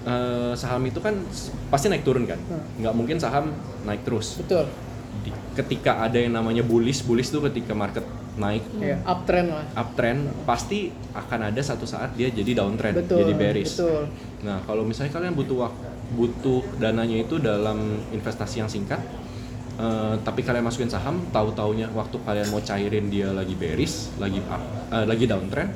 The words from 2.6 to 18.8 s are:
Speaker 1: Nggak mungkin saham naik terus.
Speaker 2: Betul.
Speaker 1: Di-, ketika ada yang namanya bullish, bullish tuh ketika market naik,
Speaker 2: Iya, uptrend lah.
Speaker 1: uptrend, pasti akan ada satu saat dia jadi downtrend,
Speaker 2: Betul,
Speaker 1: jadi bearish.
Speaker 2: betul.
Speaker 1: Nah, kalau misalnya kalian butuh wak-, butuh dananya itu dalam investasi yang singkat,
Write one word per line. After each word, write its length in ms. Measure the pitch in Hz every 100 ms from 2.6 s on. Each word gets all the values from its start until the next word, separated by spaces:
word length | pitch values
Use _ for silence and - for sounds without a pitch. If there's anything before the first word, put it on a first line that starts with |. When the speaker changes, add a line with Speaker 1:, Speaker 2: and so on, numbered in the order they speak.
| - -
Speaker 1:
Nggak 160 | 110
mungkin 240 | 113 117 160
saham 360 | 135 135 151 151 - -
naik 220 | 104 101
terus. 340 | - 117 101 -
Speaker 2:
Betul. 300 | - 180 147 - - - - -
Speaker 1:
Di-, 120 | - - - -
ketika 460 | 123 117 - 120
ada 160 | 113 120
yang 160 | 120
namanya 280 | 117 113 113
bullish, 400 | 120 117 117 139
bullish 280 | - 117 123
tuh 120 | 147
ketika 280 | 143 127 117
market 320 | 107 101 113 107 - -
naik, 300 | - 101 104 - -
Speaker 2:
Iya, 220 | 208 139
uptrend 440 | - 180 180 180 175
lah. 160 | 156 151
Speaker 1:
uptrend, 460 | - 113 - 120 127 143 135
pasti 440 | - 120 - 202 190 - -
akan 280 | - - 120 107
ada 160 | 107
satu 220 | 143 117
saat 280 | 117 - 127
dia 140 | 117 123
jadi 280 | 117 101 120
downtrend, 380 | 110 110 113 170
Speaker 2:
Betul, 260 | 170 185
Speaker 1:
jadi 100 | 101
bearish. 420 | 101 104 214 196 -
Speaker 2:
betul. 320 | 175 156 147 - - -
Speaker 1:
Nah, 220 | 104 98
kalau 200 | 95 110
misalnya 280 | 110 110 139
kalian 220 | 156 180
butuh 240 | 165 131 131
wak-, 200 | 117 - - - -
butuh 480 | 117 117 - 135 127 123 -
dananya 460 | 110 110 113 113
itu 160 | 113 165
dalam 400 | 123 104 107 107 107 107 107
investasi 480 | 113 101 107 104 -
yang 100 | 107
singkat, 360 | 107